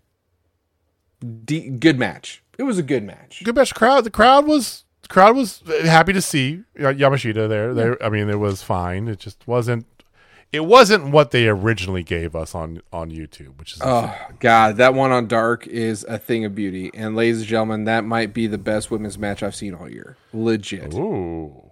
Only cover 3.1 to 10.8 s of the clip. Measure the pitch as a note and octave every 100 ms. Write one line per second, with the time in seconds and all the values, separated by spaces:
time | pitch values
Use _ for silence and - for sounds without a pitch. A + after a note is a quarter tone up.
3.1 | - _ - G3+ B3 B3 - A#3 C#4 A3+
4.1 | - A#3+ C#4 D4 D4+ G#3+ - _ _ -
5.1 | F#3 G3+ C4 G#3+ - D#3+ D#3 D#3+ D#3+ E3+
6.1 | F#3+ - D3+ C3 E3+ - - C#3 C#3 C#3
7.1 | C#3 A#2 G#2+ A2 G#2+ A2+ A#2 A2+ B2 A2
8.1 | G#2+ G#2 G#2 G#2 G2 - F#2 F2+ F#2 A2+
9.1 | G2+ G#2 - - B2 A#2 A#2 - _ _
10.1 | _ _ _ _ D3+ D#3+ B3+